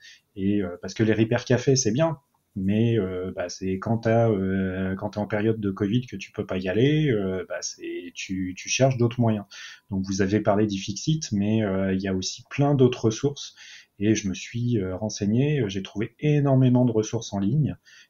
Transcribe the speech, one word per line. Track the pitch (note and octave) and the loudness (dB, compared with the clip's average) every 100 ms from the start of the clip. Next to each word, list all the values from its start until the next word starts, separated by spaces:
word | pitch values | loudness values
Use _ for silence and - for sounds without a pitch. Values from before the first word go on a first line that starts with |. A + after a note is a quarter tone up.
| - - _ G2+ | -20 -20 _ -4
Et, | G2 G#2 | 0 0
euh, | F2+ F2+ | -2 -6
parce | F#2+ | -8
que | - | 0
les | A2 | 2
Repair | G#2 A2+ A#2+ | 4 2 0
Café, | - A#2+ C#3 C3 | 2 2 4 2
c'est | G#2+ | 2
bien, | A#2+ E3 D#3 _ _ _ G2+ | 2 0 -2 _ _ _ -4
mais, | F#2+ G#2+ A#2 A2+ | 0 2 4 2
euh, | F#2 F#2 F#2 F#2 | 0 -2 -6 -6
bah, | F2 | -8
c'est | - F#2+ F#2+ | -6 -4 -4
quand | A2 A2+ | -2 -2
t'as, | A2+ A2+ A#2 | 2 4 4
euh, | G2+ F#2+ F#2+ F#2+ F#2 F#2+ F#2+ | 2 0 0 0 -2 -2 -4
quand | G#2 | -6
t'es | G#2 | -6
en | G2 | -4
période | G#2+ G#2+ A2 | 0 0 0
de | G2+ | -2
covid | F#2+ G2+ A#2+ B2+ | -2 0 0 -4
que | G2 | -10
tu | - | -10
peux | - F#2+ | -10 -6
pas | F#2+ | -4
y | F#2+ | -2
aller, | G2 C3+ D3+ D3+ | 2 4 4 2
euh, | G#2+ F#2+ F#2 E2+ | 0 0 -4 -6
bah, | F2+ | -8
c'est, | - - E2+ E2+ F2 - | -8 -10 -10 -10 -12 -12
tu, | - F#2 F#2 F#2+ | -8 -6 -6 -8
tu | - | -6
cherches | - C3+ A#2 | 2 2 4
d'autres | A#2 A#2 | 0 2
moyens. | A#2 G#2+ G2 - - - _ | 0 0 -4 -16 -18 -20 _
Donc | F#2+ F#2+ | -6 -4
vous | G2 | -2
avez | F#2+ G#2 | 0 2
parlé | G2+ G2+ G#2+ | 2 2 2
d'iFixit, | G2 F#2+ G2 - D#3+ - | -2 -6 -6 -2 -2 -2
mais, | G2+ G#2 A2 | -2 2 2
euh, | G#2+ F#2+ F#2+ | 2 0 0
il | F#2+ | 0
y | G2 | -2
a | |
aussi | F#2+ F#2 - - | -2 -4 -8 -8
plein | - C#3+ C#3+ | 0 2 6
d'autres | B2+ - A2 | 4 4 0
ressources. | G#2+ C#3 - - - - - - - | 0 -2 -4 -10 -16 -20 -20 -20 -2
Et | G2+ G#2 | 2 2
je | G2+ | 0
me | |
suis, | F2+ - A#2 A#2+ A#2 | -6 -8 -4 -2 0
euh, | F#2 F#2 | -2 -4
renseigné, | G#2+ - G2+ A#2 C#3+ D3+ | -6 -4 0 2 2 0
euh, | G#2 | -2
j'ai | G2 | -4
trouvé | F#2+ G2+ A2+ - | -8 -6 -8 -4
énormément | D3+ D3 C#3 C3 C3 B2 B2 | 0 2 4 4 6 6 4
de | |
ressources | G#2+ G#2+ A2+ - | 2 0 -4 -6
en | G2+ | -2
ligne | G2 D3 A#2 F#2 _ - - | 0 2 0 -2 _ -20 -20